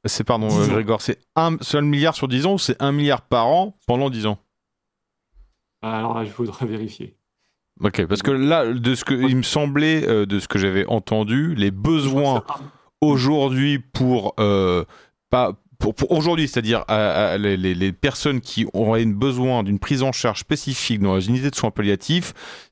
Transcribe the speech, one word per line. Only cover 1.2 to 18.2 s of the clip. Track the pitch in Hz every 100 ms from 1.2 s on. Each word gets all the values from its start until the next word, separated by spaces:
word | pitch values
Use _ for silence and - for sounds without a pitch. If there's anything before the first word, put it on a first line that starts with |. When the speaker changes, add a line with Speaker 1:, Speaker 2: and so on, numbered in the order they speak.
| _ 160
Speaker 1:
un | 165 160
seul | - 147
milliard | 147 143 160 -
sur | 131
dix | 127 175
ans |
ou | 196
c'est | - -
un | 139
milliard | 143 143 127
par | - 123 117
an | 170 196 - -
pendant | 123 139
dix | 117 107
ans ? | 104 _ _ _ _ _ _ _ _ _ - - _ _ _
Speaker 2:
Alors | 110 110 113 117
là, |
il | 107
faudra | 113 113 - 120
vérifier. | 107 107 - 95 _ _ _ _ _ _ -
Speaker 1:
Ok, | 101 95 82
parce | 104
que | 131
là, | 135 143 165 117
de | 123 117 127
ce |
que, | - 131
Speaker 2:
Ouais. | 131
Speaker 1:
il | 127
me |
semblait, | 117 151 147 143 156 156 -
euh, | 110 101
de | 101
ce | -
que | 98
j'avais | 95 95 -
entendu, | 110 - 107 107 127 165 131
les | 143
besoins | 98 143 160 139 135 139 120
Speaker 2:
Je |
pense | - 139
que |
ça | 139 _ _ -
Speaker 1:
aujourd'hui | 151 139 131 151 139 131 143 139
pour, | - - 127 123 98 -
euh, | 104 98 92 90 82 - _ _ -
pas, | 127 110 98 _ -
pour, | 107 -
pour | 147
aujourd'hui, | 160 160 165 147
c'est-à-dire, | 123 110 113 -
euh, | 107 104 80 101
euh, | 98
les, | 101 95
les, | 92
les | 90 190
personnes | 87 143 -